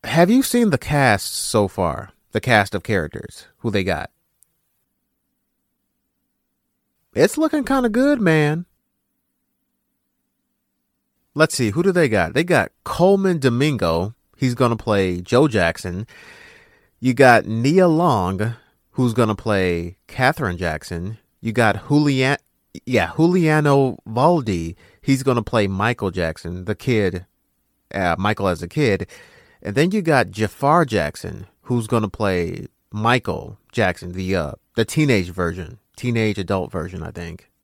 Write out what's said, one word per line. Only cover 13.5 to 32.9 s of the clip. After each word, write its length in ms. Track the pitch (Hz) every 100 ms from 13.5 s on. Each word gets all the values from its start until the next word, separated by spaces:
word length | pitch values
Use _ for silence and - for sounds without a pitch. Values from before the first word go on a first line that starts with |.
| 117 151 123 87 82 98 - _ _
He's 180 | 131
gonna 220 | 120 123 113
play 440 | - 101 92 90
Joe 260 | 92 120 151
Jackson. 580 | 110 82 - 92 87 110 - - - - - _ _ _ _
You 140 | 127
got 320 | 123 131 117 -
Nia 420 | 113 127 185 180
Long, 680 | 160 175 113 90 95 110 113 _ _ _
who's 200 | - 123
gonna 220 | 113 113
play 640 | 104 110 101 92 85 87 - _
Catherine 500 | - 127 156 117 87
Jackson. 640 | 87 78 - 85 90 110 _ _
You 120 | 113
got 360 | 113 110 107 -
Julian-, 500 | 147 147 131 131 - _ _ _ -
yeah, 280 | - 120 85 -
Juliano 840 | 165 185 160 156 151 139 135 - -
Valdi. 720 | 113 151 175 110 87 82 90 - _
He's 220 | - 135
gonna 200 | 131 120
play 240 | 104 117 98
Michael 440 | 95 110 120 98
Jackson, 560 | 90 82 80 85 90 92
the 80 |
kid, 520 | 107 - 113 98 87 - _ _ _ _ _ _
uh, 220 | - 90 82
Michael 300 | 101 107 98
as 140 | 82
a 60 | 87
kid. 380 | - 135 95 - - - - _ _
And 120 | -
then 160 | 104 175
you 100 | 214
got 300 | 165 139 98
Jafar 540 | 98 107 - 139 170
Jackson, 640 | 147 107 76 - 90 - 92 _
who's 240 | - 123 110
gonna 220 | 117 107
play 580 | - 104 90 85 87 - _ _